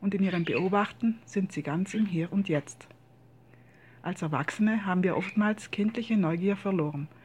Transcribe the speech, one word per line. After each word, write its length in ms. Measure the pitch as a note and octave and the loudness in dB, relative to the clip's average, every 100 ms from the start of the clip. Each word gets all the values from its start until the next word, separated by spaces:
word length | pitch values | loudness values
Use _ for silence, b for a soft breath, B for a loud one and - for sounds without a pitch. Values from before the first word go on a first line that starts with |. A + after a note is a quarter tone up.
Und 140 | G3 | -2
in 100 | G3 | 0
ihrem 200 | F#3+ F3 | 2 2
Beobachten 760 | E3 A#2+ F#3 G3+ G#3 - A3+ A3+ | 0 0 2 2 0 0 -2 -2
sind 280 | - G#3 F#3 | -4 -4 -2
sie 100 | - | -4
ganz 320 | D3+ D#3+ G3 | -4 -2 -2
im 120 | A3 G3+ | 0 0
Hier 260 | E3+ E3+ | 0 0
und 160 | G3 G3 | -2 0
Jetzt. 400 | D3 - - - - - - - - - B B B B B | -2 -2 -12 -20 -20 -20 -20 -20 -20 -20 B B B B B
Als 200 | E3 F#3 | -8 -4
Erwachsene 640 | D#3+ C#3 D3 - G#3+ A3 | -2 0 -2 2 2 2
haben 200 | F#3+ F3+ | 2 2
wir 120 | F#3 D3+ | 2 2
oftmals 540 | F#3 G#3 G#3 G#3+ - | 0 2 2 0 -4
kindliche 460 | - G#3 A#3 A3+ A3 | -2 0 -2 0 2
Neugier 400 | E3 E3+ F#3+ G3 | 2 2 0 0
verloren. 500 | G3+ F#3 D3+ D3 D3+ B | 0 0 0 -2 -8 B